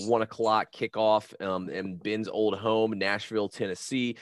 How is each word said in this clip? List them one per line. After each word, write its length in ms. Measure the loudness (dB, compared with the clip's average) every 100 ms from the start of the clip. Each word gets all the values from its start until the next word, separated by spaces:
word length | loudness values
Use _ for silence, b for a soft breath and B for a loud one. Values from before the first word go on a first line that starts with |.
| 2
one 140 | 2
o'clock 500 | 0 0 2 2 2
kickoff, 680 | -4 -6 2 4 4 2 -8
um, 280 | -4 -2 -4
in 280 | -6 -6 -6
Ben's 300 | -4 -4 -2
old 280 | 0 0 2
home, 340 | 2 2 2
Nashville, 580 | 0 0 -2 -2 -2 -2
Tennessee. 640 | -4 -6 -6 -4 -2 -2 -4